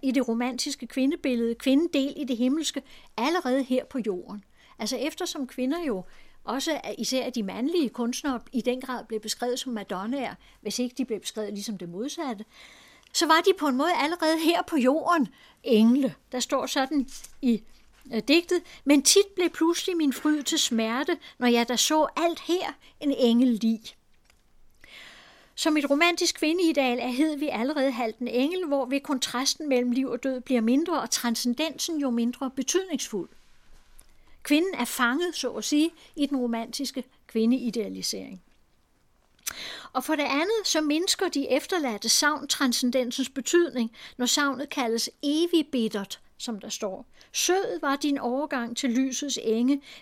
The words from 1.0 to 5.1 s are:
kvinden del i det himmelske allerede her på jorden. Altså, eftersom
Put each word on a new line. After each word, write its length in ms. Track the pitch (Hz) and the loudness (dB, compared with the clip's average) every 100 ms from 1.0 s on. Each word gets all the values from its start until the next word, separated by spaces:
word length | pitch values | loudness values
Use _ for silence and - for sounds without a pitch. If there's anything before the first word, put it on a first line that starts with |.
| 269 339 277 240 233 | 0 0 -2 0 -2
kvinden 340 | 233 269 269 339 | 0 4 4 4
del 220 | 285 277 - | 0 0 -4
i 80 | |
det 120 | 254 226 | -4 0
himmelske 460 | 254 311 285 277 - - - - | 0 0 -2 -6 -10 -18 -14 -4
allerede 460 | 262 349 262 269 | 0 0 0 0
her 220 | 247 254 | 2 -2
på 140 | - 269 214 | -2 -4 -4
jorden. 380 | 180 - 202 - _ _ - | -4 -8 -14 -16 _ _ -10
Altså, 180 | 202 240 | -6 -4
eftersom 500 | 294 | -4